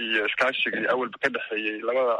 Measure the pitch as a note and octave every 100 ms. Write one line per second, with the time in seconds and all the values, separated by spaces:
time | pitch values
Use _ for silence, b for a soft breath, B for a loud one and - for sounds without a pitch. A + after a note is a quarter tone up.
0 | A2+ A2+ G#2 - C3 C3 A#2+ A2+ A2 B2
1 | B2 - C3+ A#2+ - G#2+ G#2+ G#2+ A2 B2
2 | B2+ A2